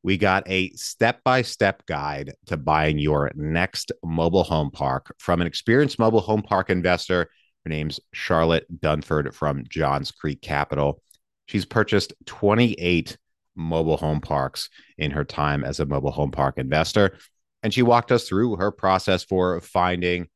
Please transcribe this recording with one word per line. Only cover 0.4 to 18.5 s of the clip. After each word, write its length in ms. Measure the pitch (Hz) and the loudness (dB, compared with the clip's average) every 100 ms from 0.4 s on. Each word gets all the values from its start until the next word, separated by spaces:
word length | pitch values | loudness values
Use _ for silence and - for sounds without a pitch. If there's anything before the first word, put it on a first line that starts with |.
| 95 | 0
a 220 | 95 92 | -2 -2
step-by-step 1120 | - - - 113 - 127 127 117 - 101 - - | -6 -14 0 0 2 0 2 0 0 0 0 -8
guide 480 | 76 73 71 71 - - | -6 -4 -6 -10 -14 -8
to 100 | 78 | -4
buying 400 | 69 78 78 76 | 2 2 4 2
your 340 | 73 73 71 73 | 2 0 0 -4
next 560 | 76 82 95 - - - | -2 0 -2 -4 -10 -8
mobile 400 | 82 80 82 92 | -4 0 2 2
home 280 | 87 80 71 | 2 0 -2
park 420 | - 69 65 - - | -4 -4 -4 -8 -10
from 200 | - 87 | -2 0
an 60 | 85 | 0
experienced 540 | - - 123 143 - | -4 2 2 2 2
mobile 220 | 113 113 | 2 2
home 200 | 101 107 | 2 -2
park 300 | - 95 92 | 2 -2 2
investor. 580 | 90 90 90 - 90 82 _ _ _ 82 | 0 2 0 2 -2 -2 _ _ _ -8
Her 40 | |
name's 300 | 78 76 - _ | -4 -4 -8 _
Charlotte 540 | - - 82 82 82 - 82 | -12 0 2 4 2 -2 -4
Dunford 540 | 80 76 - 78 71 - | 0 0 0 -2 -2 -4
from 300 | 73 69 62 | -4 -4 -6
Johns 400 | - 73 69 69 | -2 0 0 -4
Creek 320 | - 78 67 | -8 -8 -6
Capital. 640 | - 71 71 71 71 - _ _ _ _ - | -4 -4 -2 0 0 -2 _ _ _ _ -6
She's 200 | 104 - | -4 0
purchased 480 | 113 104 104 - - - | 0 2 0 0 -12 -20
twenty-eight 920 | - 101 110 120 - 87 87 - - _ _ _ - | -2 2 4 2 2 0 0 0 -14 _ _ _ -10
mobile 420 | 82 82 80 78 | -4 -2 0 0
home 240 | 80 76 | 0 -2
parks 480 | - 73 67 - - - _ - | -2 -2 -2 -6 -14 -16 _ -8
in 140 | 76 | -4
her 140 | 73 71 | -4 -6
time 380 | - 73 71 | -4 -2 -2
as 160 | 64 71 | -4 -4
a 60 | 71 | -2
mobile 260 | 69 69 | -2 -2
home 200 | 67 71 | -2 -4
park 260 | 65 69 - | 0 -2 -2
investor. 600 | 65 147 80 - 98 - - _ _ _ | -2 0 2 2 2 0 -20 _ _ _
And 100 | 107 | -4
she 120 | 127 | 2
walked 280 | 120 117 - | 4 4 4
us 160 | 120 - | 0 2
through 280 | 92 120 | 0 0